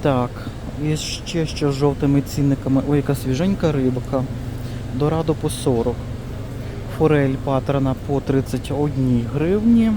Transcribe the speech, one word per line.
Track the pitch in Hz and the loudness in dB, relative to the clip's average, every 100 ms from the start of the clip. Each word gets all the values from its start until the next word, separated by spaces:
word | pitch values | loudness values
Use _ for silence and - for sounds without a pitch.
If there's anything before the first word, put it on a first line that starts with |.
Так, | 156 131 123 - - - - - | 2 2 0 -4 -10 -8 -10 -4
і | 151 156 | -2 -2
ще | - - - 170 156 | -4 -8 -6 -2 -2
що | - 147 | 0 0
з | |
жовтими | 135 143 135 143 143 | 2 2 2 2 2
цінниками. | 135 - 143 135 - 135 131 | 2 0 2 2 2 0 2
Ой, | 147 | 0
яка | 139 | 2
свіженька | 139 - 127 180 196 165 | -2 0 0 0 2 0
рибка. | 147 131 127 120 139 131 - - - - - - | 2 0 0 -2 -2 -2 -6 -8 -8 -8 -8 -6
Дорадо | 123 147 160 160 | -2 0 0 0
по | 151 151 | 0 -2
сорок. | - - 120 120 117 - - - - - - - - - - | -2 0 2 0 -2 -6 -8 -8 -8 -8 -8 -8 -8 -8 2
Форель | 156 151 139 131 | 4 4 4 0
патрана | - 135 120 139 135 127 - | 0 0 2 0 2 0 0
по | 139 | -2
тридцять | - 135 131 131 - 135 | 2 0 2 -4 -4 -2
одній | 147 135 127 120 117 | 0 2 2 2 0
гривні. | 131 160 202 220 233 226 | 0 2 2 4 6 4